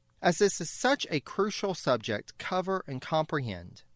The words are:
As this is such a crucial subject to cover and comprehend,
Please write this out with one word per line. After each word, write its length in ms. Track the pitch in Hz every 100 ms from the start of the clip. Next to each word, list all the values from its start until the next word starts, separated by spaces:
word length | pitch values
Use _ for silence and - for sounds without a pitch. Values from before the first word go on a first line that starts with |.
| _ _
As 160 | 175 175
this 240 | 202 -
is 80 | 170
such 360 | - 254 277 -
a 100 | 151
crucial 540 | - - 208 - 202
subject 540 | 180 - 120 113 107 -
to 60 | - -
cover 360 | 185 185 190 -
and 160 | 131
comprehend, 800 | - 156 156 151 120 92 90 - -